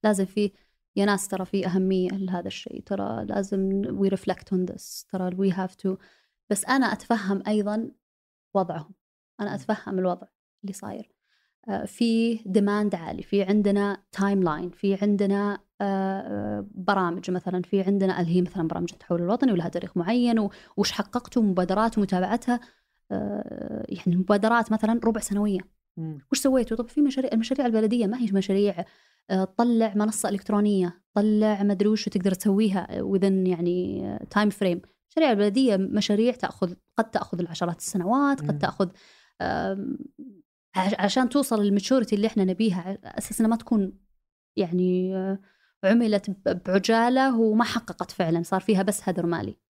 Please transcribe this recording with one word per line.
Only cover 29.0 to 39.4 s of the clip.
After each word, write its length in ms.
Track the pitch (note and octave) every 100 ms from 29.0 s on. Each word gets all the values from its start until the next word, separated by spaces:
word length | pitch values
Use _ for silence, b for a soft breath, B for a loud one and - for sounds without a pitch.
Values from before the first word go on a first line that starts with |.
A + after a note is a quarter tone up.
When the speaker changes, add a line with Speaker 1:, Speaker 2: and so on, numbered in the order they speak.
| b b -
Speaker 1:
آه، 140 | F#3+
طلع 500 | F#3+ - A#3+ A#3 A3 G3+
منصة 340 | G#3+ G#3+ G#3
إلكترونية، 720 | G3+ - G#3 G#3 G3 F3 - _
طلع 500 | G#3 G#3+ G#3+ G#3+ G3+
ما 100 | G3+
أدري 160 | F#3+ G3+
وش 200 | G#3+ G#3
تقدر 220 | G3 F#3+
تسويها، 680 | F#3 G#3 G3 A3 F#3+ - -
آه، 140 | G3
within 340 | G3 G3 F#3+ F#3
يعني، 600 | E3+ F3 F3+ F#3+ G3+ G3
آه، 120 | G3+ - G#3
time 100 | G#3
frame. 140 | -
المشاريع 680 | F#3+ F3 - _ _ - D#4
البلدية 460 | G#3 G#3 G3+ C4 G3
مشاريع 560 | F#3+ G#3 G3 G#3 A#3
تأخذ، 400 | B3 - - F3+ F3+ _ -
قد 140 | A3
تأخذ 280 | - - F3
العشرات 380 | F3 D#3+ F3 E3
السنوات، 600 | - F#3+ F3 C4 C#4+ C#4
قد 120 | D3
Speaker 2:
مم. 80 | D3
Speaker 1:
تأخذ، 300 | - - F#3 b b b b _